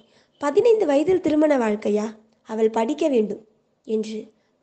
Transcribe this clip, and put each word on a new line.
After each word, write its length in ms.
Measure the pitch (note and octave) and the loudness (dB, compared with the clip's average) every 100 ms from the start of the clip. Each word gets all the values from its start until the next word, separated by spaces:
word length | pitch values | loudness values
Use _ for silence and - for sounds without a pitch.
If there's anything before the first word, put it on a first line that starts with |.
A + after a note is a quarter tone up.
| _ _ _ _ | _ _ _ _
பதினைந்து 440 | C#4+ D#4+ A#4 A4 E4 | -2 2 4 4 2
வயதில் 360 | C#4 E4 F#4 | 2 2 0
திருமண 320 | D#4 D4+ D#4 C#4 | 0 2 2 2
வாழ்க்கையா? 480 | A3 G#3 G#3+ G#3 A3 - _ _ - | 0 -2 -2 -2 -4 -10 _ _ -10
அவள் 220 | A3 A3 | -2 0
படிக்க 380 | A3+ A3+ D4 D#4+ | 0 -2 -2 0
வேண்டும்" 360 | B3 G3+ G3 - _ _ _ - | 2 0 -6 -14 _ _ _ -8
என்று 320 | A3 G#3+ G#3+ - _ _ _ | -6 -6 -10 -14 _ _ _